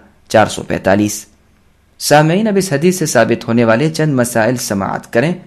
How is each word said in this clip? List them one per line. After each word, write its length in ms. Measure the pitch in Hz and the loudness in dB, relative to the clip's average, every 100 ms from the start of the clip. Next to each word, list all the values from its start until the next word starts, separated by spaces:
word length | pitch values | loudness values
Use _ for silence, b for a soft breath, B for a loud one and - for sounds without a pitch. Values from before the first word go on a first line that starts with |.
| - _ - | -14 _ 0
چار 180 | 110 104 | 2 2
سو 160 | - | -2
پینتالیس۔ 640 | 80 - 95 101 107 - - _ _ _ _ _ _ - | -6 -2 0 2 0 -4 -14 _ _ _ _ _ _ -10
سامعین، 500 | - 147 156 185 220 | 2 4 4 0 0
اب 80 | 196 | -2
اس 160 | 190 | -2
حدیث 260 | 143 180 180 | 0 0 0
سے 80 | 151 | 0
ثابت 420 | 120 113 113 - | 2 2 0 0
ہونے 160 | 117 | 0
والے 260 | 113 117 156 | 2 2 0
چند 240 | 160 156 | -2 0
مسائل 420 | 131 120 117 110 120 | 0 0 0 0 -2
سماعت 560 | - 101 95 104 - | -4 -4 -4 -6 -4
کریں۔ 200 | 117 151 185 | -2 -2 -4